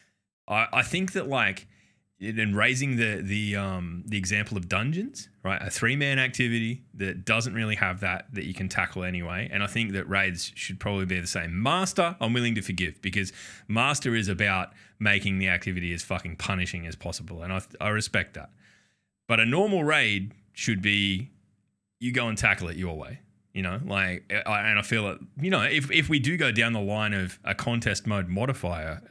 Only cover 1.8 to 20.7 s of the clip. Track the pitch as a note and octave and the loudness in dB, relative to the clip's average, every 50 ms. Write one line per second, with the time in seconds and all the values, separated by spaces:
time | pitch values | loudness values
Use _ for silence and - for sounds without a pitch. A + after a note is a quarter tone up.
1.8 | _ _ _ _ _ _ _ _ F#2+ G#2+ A2 A2 A2 G#2+ G2 G#2 G#2 A#2+ C3 B2+ | _ _ _ _ _ _ _ _ -8 -4 -2 0 0 2 4 4 4 4 4 2
2.8 | C3+ C#3 C3 A#2 A#2 A2 G#2 F2+ F#2+ F#2+ G2+ G#2 G#2+ G#2 G2+ G2+ G2 G2 F#2+ F#2 | 0 0 2 2 2 2 0 -2 -2 -2 0 0 0 0 0 0 0 -2 -2 -2
3.8 | F2+ E2+ E2+ F2 - G#2+ G#2+ G2+ F#2 F2 G#2 G#2 G#2+ - G#2+ G2+ F2+ F2 G2 F#2+ | -4 -4 -6 -8 -6 -4 -2 -2 0 0 0 0 0 0 -2 -4 -2 0 0 0
4.8 | A2 C#3 D#3 F3 G#3+ C#4 - - - - _ _ - F#2+ G2 - - F#2+ - - | 0 0 0 -2 -4 -6 -8 -12 -16 -16 _ _ -4 -2 -2 -2 -2 -4 -2 0
5.8 | - A2+ C3 C#3+ D3 C#3 C3+ C3+ C3 C3 B2+ - B2+ A#2+ A#2 A#2 A2+ A2+ A#2+ - | 2 2 2 2 2 2 2 2 0 0 0 0 0 2 2 2 0 0 -2 -6
6.8 | - - - - G2 F#2+ F2 F#2 F#2+ - A2 A2+ A#2 A#2+ F#2 A2+ A2+ G#2+ G#2+ G2 | -10 -14 -8 -6 -4 -4 -4 -4 0 0 2 2 2 0 -2 -2 -2 0 0 2
7.8 | - F#2+ F#2 F#2 G2 F#2 F2+ - - - C3 G2+ D2+ - F#2 - F#2+ F#2+ - - | 2 0 0 0 -2 -2 -2 -2 -6 -8 -8 -6 -6 -6 -4 -4 -4 -2 0 0
8.8 | F#2 - - F#2 F#2 F#2 F2+ F2+ E2+ E2+ F2 F#2 A2+ - - G2 G2+ G2+ - A2+ | -2 -2 -2 -4 -4 -4 -4 -4 -4 -4 -4 -4 -4 -4 -2 -2 -2 -2 0 -2
9.8 | A2+ G#2+ G2 F#2+ F2+ - G2 G2 G2 F#2+ F2 F2 - - - - - - F#2+ F2+ | -2 -2 -2 -4 -2 0 2 2 2 2 0 -4 -6 -8 -8 -8 -8 -8 -6 -4
10.8 | - G#2 G2+ G2 F#2+ F2+ F#2 F2+ F2 F2+ - F#2 E2+ E2 E2+ F2+ A2 C3 D#3+ F3+ | -2 -2 0 0 0 0 0 -2 -2 -2 -4 -4 -4 -4 -2 -2 0 2 2 2
11.8 | F#3+ F3+ - - F3 E3+ E3+ - A#2 A2 A#2 B2 A#2+ A#2 A#2 G#2+ F2+ - F#2+ F2 | 2 2 2 2 2 2 0 0 0 2 2 2 2 2 0 0 -2 -2 -2 -2
12.8 | F2+ E2 - - - F#2+ F2+ G2+ F#2+ F2 - - - - - - - - G#2 A2+ | -2 -2 -4 -4 -4 -2 0 0 -2 -2 -6 -12 -16 -16 -18 -14 -8 -2 0 2
13.8 | B2 C#3 D3 C#3 - C#3 A#2 A#2 G#2 F#2+ G2 F2+ G#2 G2+ F#2+ F#2 F#2 - - - | 2 2 2 0 0 0 2 2 2 0 0 2 2 2 2 2 0 -4 -8 -16
14.8 | - - _ - G#2+ G#2 G2+ G2+ G2 G2+ F#2+ F#2+ F#2+ F#2+ F2+ F2 - G2+ F#2 F2+ | -20 -20 _ -2 2 2 2 4 2 0 0 2 2 2 2 2 0 -2 -4 -2
15.8 | F2 F2 F2 E2+ - - F#2+ E2+ - F2 E2+ - - - G2+ F#2 F2+ - - F2 | -2 -4 -4 -4 -4 -4 -4 -4 -4 -6 -8 -6 -4 -2 0 0 -2 -2 -4 -6
16.8 | E2+ E2 E2+ - - F2 E2+ - E2+ E2 F2 E2 E2 F2 F#2+ F#2+ - - - - | -8 -10 -10 -10 -8 -8 -8 -8 -10 -10 -10 -8 -6 -4 -4 -4 -4 -6 -8 -6
17.8 | - G#2 G#2+ G#2+ G#2+ - - G#2 E2+ - - D#2 C#2+ - - _ _ - _ _ | -2 -2 0 0 -2 0 0 -2 -2 -2 -6 -14 -16 -16 -18 _ _ -20 _ _
18.8 | _ _ _ _ _ _ _ _ _ - A#2 A2+ A2+ A#2 B2+ E3+ G3+ G#3+ G3 F3+ | _ _ _ _ _ _ _ _ _ 0 2 4 4 4 4 4 4 4 4 2
19.8 | D3+ D3 D#3 D3+ B2+ A2 G#2 G2 F#2+ A2 - - - _ _ - - - | 2 4 4 4 4 4 2 2 0 -4 -8 -14 -20 _ _ -4 0 0